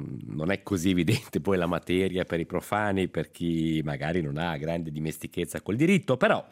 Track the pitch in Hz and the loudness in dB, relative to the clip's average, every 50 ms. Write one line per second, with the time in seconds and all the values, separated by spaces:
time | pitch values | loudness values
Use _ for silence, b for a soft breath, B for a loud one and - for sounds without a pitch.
0 | 67 - 65 - - - 55 73 78 92 98 - - - 101 85 82 98 90 87 | -6 -8 -10 -10 -10 -8 -6 -2 0 0 0 -2 0 -2 -2 2 4 4 4 4
1 | 82 - 120 135 - - - 90 71 98 95 90 85 87 87 80 - - 90 92 | 4 4 2 2 0 -4 -4 -2 2 2 2 2 2 2 0 -2 0 0 2 2
2 | 95 90 87 92 82 - 87 85 80 - 90 82 - - 101 104 107 104 98 95 | 2 2 0 -2 -2 0 -2 -2 -2 -2 -4 -6 -2 0 -2 0 0 0 2 0
3 | 92 85 - 82 76 - - - 87 85 82 80 80 80 78 78 71 76 73 65 | 0 0 -2 -4 -6 -6 -6 -4 -2 0 2 2 2 2 0 0 0 -2 -4 -4
4 | 73 80 87 90 76 71 71 78 85 85 78 71 76 80 85 87 80 78 73 78 | -4 -2 -2 -2 -2 -2 -4 -2 -2 -4 -4 -4 -4 -4 -4 -4 -4 -6 -6 -4
5 | 78 78 - - - - - 90 85 - - 78 - - 104 127 160 180 202 160 | -4 -4 -6 -6 -12 -8 -6 -6 -6 -4 -6 -8 -4 -4 0 2 4 4 4 4
6 | - - 127 - 208 220 151 95 - - | 4 2 2 2 4 2 2 0 -2 -10